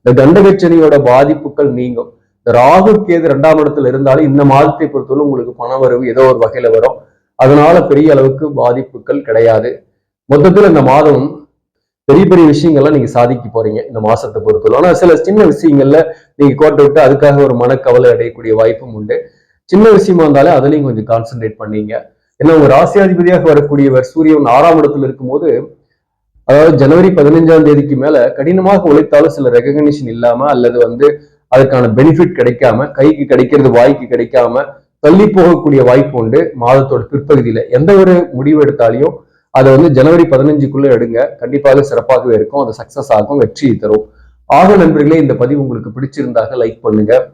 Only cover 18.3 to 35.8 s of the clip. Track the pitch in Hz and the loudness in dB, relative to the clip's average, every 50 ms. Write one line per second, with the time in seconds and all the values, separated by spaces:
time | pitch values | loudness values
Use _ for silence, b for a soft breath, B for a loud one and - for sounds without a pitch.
18.3 | - 120 117 110 110 110 113 113 113 113 131 123 110 107 107 107 135 160 - b | -10 -10 -6 -4 -2 0 0 -2 -2 -6 -12 -16 -16 -14 -10 -8 -8 -8 -8 b
19.3 | b b b b b b b _ 180 196 214 226 208 185 185 190 185 170 160 151 | b b b b b b b _ 0 2 4 4 4 4 2 0 0 2 2 2
20.3 | 139 139 143 170 170 135 135 143 151 151 139 131 117 110 104 - 113 113 113 - | 2 2 2 2 2 0 0 0 -2 -2 -2 -4 -6 -8 -4 -4 -4 -4 -4 -8
21.3 | 127 120 110 110 110 _ 110 107 107 107 107 104 113 127 - _ _ _ _ _ | -12 -10 -10 -10 -10 _ -14 -10 -8 -8 -8 -8 -10 -12 -12 _ _ _ _ _
22.3 | _ _ 139 156 165 160 143 123 131 147 170 - - 208 196 185 180 170 175 175 | _ _ 0 2 2 4 4 4 2 2 0 0 0 0 0 0 0 0 0 0
23.3 | 185 160 143 160 147 147 143 143 147 143 139 139 131 127 127 - _ 160 156 156 | 0 2 2 2 2 2 0 0 -2 0 0 2 0 0 -2 -4 _ -2 0 2
24.3 | 156 147 135 117 120 135 156 170 165 156 143 143 - 139 131 - - - 127 127 | 2 2 2 2 2 2 2 2 2 2 0 -2 -2 -4 -6 -6 -8 -10 -10 -8
25.3 | 131 147 175 151 117 - 156 - _ _ _ _ _ _ _ _ _ _ _ _ | -8 -4 -4 -4 -4 -4 -6 -12 _ _ _ _ _ _ _ _ _ _ _ _
26.3 | _ _ _ - 135 147 156 165 151 131 135 135 156 175 185 190 185 170 143 147 | _ _ _ 0 2 4 4 4 2 2 2 2 4 4 2 2 2 2 2 2
27.3 | 156 165 165 160 160 160 151 147 147 143 139 143 147 127 135 151 156 135 120 131 | 2 2 2 4 2 4 4 2 2 0 0 -2 -4 -4 -2 -2 0 0 0 0
28.3 | - - 135 160 185 190 185 190 202 185 180 160 143 151 147 - 151 147 156 160 | -2 -4 -4 -2 -2 0 0 0 0 0 0 2 2 0 2 2 2 2 2 0
29.3 | 147 143 135 123 120 120 120 143 143 151 151 147 147 147 131 113 113 117 117 120 | -2 -2 -4 0 0 0 0 0 -2 0 0 -2 -2 -4 -8 -10 -8 -2 -2 -2
30.3 | 117 123 135 147 139 123 123 117 117 120 117 117 120 123 143 147 147 147 b b | -2 0 -2 -2 0 0 0 0 0 0 -2 -2 0 0 0 0 0 -2 b b
31.3 | b b b _ 127 131 135 135 135 127 123 113 107 123 139 165 151 156 175 180 | b b b _ 0 2 2 2 0 -2 -2 0 0 2 2 2 2 2 0 -2
32.3 | - - 120 120 120 - 135 123 107 120 139 147 - - 139 156 156 143 143 139 | 0 -2 -2 -2 0 0 -2 -2 0 -2 -6 -6 -4 0 0 0 0 -2 -2 -2
33.3 | 131 123 127 - 147 139 135 127 117 120 120 139 139 - 127 107 123 120 117 113 | 0 0 0 0 0 0 2 2 2 4 2 2 0 -2 -6 -8 -6 -6 -6 -2
34.3 | - 127 120 117 117 131 143 - - _ _ _ _ _ - 151 170 196 214 - | -2 -2 -2 0 -2 -4 -6 -6 -14 _ _ _ _ _ 0 2 4 4 2 2
35.3 | - 190 165 175 170 143 - 151 139 135 | 2 2 2 2 2 0 0 0 0 2